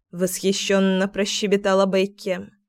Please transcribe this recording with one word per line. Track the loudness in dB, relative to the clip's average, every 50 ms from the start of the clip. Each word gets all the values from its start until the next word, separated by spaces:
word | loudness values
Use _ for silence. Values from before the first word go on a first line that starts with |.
| _ _
восхищенно | -4 -4 -2 -2 -2 -2 -2 -2 -2 -2 -2 0 2 2 2 2 2 2 0
прощебетала | -2 -2 -2 -2 -2 -2 -4 0 0 0 0 2 2 2 4 2
Бекки. | 2 2 0 0 0 -4 -10 -6 -6 -6 -6 -8 -14 -20 _ _